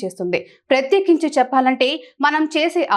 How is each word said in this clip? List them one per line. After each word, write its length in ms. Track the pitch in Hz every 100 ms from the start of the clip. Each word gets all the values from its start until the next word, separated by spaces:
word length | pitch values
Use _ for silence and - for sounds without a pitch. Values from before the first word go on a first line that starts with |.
చేస్తుంది. 360 | 185 - 180 175 - _ _
ప్రత్యేకించి 580 | 262 269 392 381 320 311 269
చెప్పాలంటే 500 | - 262 262 262 254 311 - _ 285
మనం 180 | 302 311
చేసే 300 | 311 330 349 311